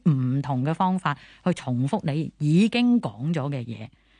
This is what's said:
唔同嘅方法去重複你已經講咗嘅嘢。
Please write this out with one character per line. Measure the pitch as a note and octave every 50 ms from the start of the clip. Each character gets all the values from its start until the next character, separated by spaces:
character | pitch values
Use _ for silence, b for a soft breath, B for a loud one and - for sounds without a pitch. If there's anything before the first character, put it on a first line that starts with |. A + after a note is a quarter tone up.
| - F3+
唔 | C#3+ C3 B2+ B2+ B2+ C#3
同 | C3+ C3 C#3 B2 B2+
嘅 | D3 D#3+
方 | - G3 F#3 F#3+ F#3
法 | - D#3 C#3+ B B B B B B
去 | F#3 F3
重 | - - - B2 A#2+ C3 C#3
複 | - G#3+ - -
你 | C3+ D#3 D#3 - - -
已 | D3+ D3 D#3 F3 G#3+ A3+
經 | A3 A#3+ A#3+ B3 A#3+ A#3+
講 | - C3 G#2 G#2+ B2+ D#3 E3+
咗 | D#3+ B2+ C#3+
嘅 | C#3+ C3 A#2
嘢。 | - A2+ G#2 A2 - b b b b b b